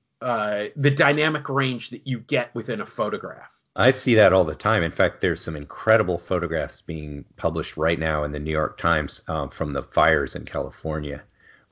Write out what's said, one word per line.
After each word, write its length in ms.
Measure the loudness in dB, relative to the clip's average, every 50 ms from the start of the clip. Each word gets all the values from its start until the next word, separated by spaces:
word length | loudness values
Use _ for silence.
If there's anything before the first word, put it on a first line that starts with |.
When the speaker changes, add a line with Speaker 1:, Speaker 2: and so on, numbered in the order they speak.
| _ _ _ -10
Speaker 1:
uh, 440 | -6 -4 -2 -2 -2 -2 -2 -2 -4 -6 -4
the 140 | 0 2 2
dynamic 580 | 4 4 4 2 4 2 2 0 -2 -2 -4 -4
range 420 | -2 -2 0 -2 -2 -4 -8 -12
that 160 | -14 -12 -8
you 120 | -6 -8 -6
get 340 | -6 -2 -2 -2 -2 -2 -6
within 260 | -8 -6 -6 -6 -6
a 60 | -6
photograph. 720 | -8 -6 -4 -4 -4 -4 -6 -8 -10 -14 -14 -18 -20 _ _ _ _ 0
Speaker 2:
I 140 | 4 4 4 4
see 220 | 4 4 4 6
that 160 | 8 8 8 8
all 120 | 6 4
the 100 | 2 0
time. 280 | -2 0 0 2 2 0
In 80 | 0
fact, 300 | 0 2 2 2 0 0
there's 200 | 0 0 0 -2
some 160 | -4 -8 -8
incredible 600 | -8 -10 -12 -12 -4 2 4 4 4 4 2 -2 -4
photographs 640 | -2 -2 -2 -2 -2 -2 -2 -2 -4 -4 -8 -12
being 440 | -12 -10 -10 -8 -8 -8 -10 -10 -12 _ _
published 400 | -4 -4 -2 -2 -2 -6 -6 -4
right 220 | -2 0 0 0 0
now 260 | 0 -2 0 0 -2
in 80 | -4 -4
the 60 | -6
New 140 | -4 -2 -2
York 240 | -2 -2 -2 -4
Times, 460 | -2 0 0 2 2 0 -2 -6 -8 -8 -6
um, 220 | -4 -4 -4 -4
from 220 | -6 -6 -4 -4 -4
the 100 | -6 -6
fires 520 | -4 2 2 4 4 4 2 0 -2 -6
in 80 | -10 -10
California, 800 | -8 -8 -6 -6 -8 -10 -10 -8 -6 -6 -6 -6 -8 -10 -12 -14 _ _ _ _ _ -20 _ _ _